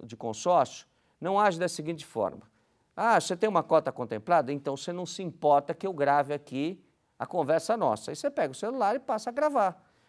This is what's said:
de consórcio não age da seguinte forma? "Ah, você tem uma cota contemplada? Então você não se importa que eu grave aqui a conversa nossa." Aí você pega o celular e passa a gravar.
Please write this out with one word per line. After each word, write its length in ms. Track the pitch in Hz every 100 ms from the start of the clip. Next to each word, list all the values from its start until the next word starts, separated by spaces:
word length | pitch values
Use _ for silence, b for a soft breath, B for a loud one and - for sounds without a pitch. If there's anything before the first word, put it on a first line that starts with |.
de 120 | 113
consórcio 720 | 113 117 110 175 175 127 - - _ _ -
não 220 | 165 196
age 180 | 208 165
da 100 | 175
seguinte 360 | - 156 160
forma? 380 | - 113 92 - - _ _ _ _
"Ah, 240 | - 220 196
você 160 | -
tem 140 | 180 220
uma 140 | 180
cota 280 | - 160 135
contemplada? 640 | 131 117 135 113 170 127
Então 240 | 143 143 135
você 160 | -
não 140 | 175 175
se 160 | -
importa 500 | 180 - 151 143 143
que 140 | 151 190
eu 60 |
grave 400 | 160 139 143 139
aqui 500 | 147 143 131 156 190 b b b b
a 60 |
conversa 500 | - 180 139 160 -
nossa." 360 | 226 147 107 -
Aí 60 | 151
você 140 | 285
pega 200 | 285 147
o 40 |
celular 400 | 127 220 262 208
e 40 | 254
passa 320 | - 214 -
a 20 |
gravar. 500 | 240 302 277 196 - b b